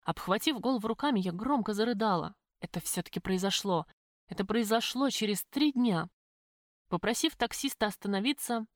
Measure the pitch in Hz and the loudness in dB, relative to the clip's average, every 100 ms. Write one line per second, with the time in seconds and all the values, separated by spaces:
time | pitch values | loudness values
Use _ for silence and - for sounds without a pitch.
0 | - - - 196 320 247 247 247 220 226 | -6 -4 0 0 2 0 0 0 -2 -2
1 | 294 220 185 170 254 277 214 202 226 214 | 2 2 0 -2 0 0 0 0 0 2
2 | 220 175 - - _ - 175 170 - 180 | 2 2 -2 -10 _ -14 -8 -6 -4 -6
3 | - 180 - 190 196 - 202 170 147 - | -4 -4 -2 0 2 0 0 -2 -2 -14
4 | _ _ - - 190 220 208 226 - 247 | _ _ -10 -6 0 2 2 2 0 0
5 | 269 - 214 202 - 277 302 240 247 165 | 0 0 -2 -2 -2 2 2 4 2 2
6 | 170 _ _ _ _ _ _ _ - 185 | -2 _ _ _ _ _ _ _ -6 -2
7 | 208 233 320 - 240 - 277 - 208 - | 0 2 0 0 -4 -2 -6 -2 -2 -2
8 | 202 196 240 285 - 233 220 | -2 0 0 -2 -2 -4 -4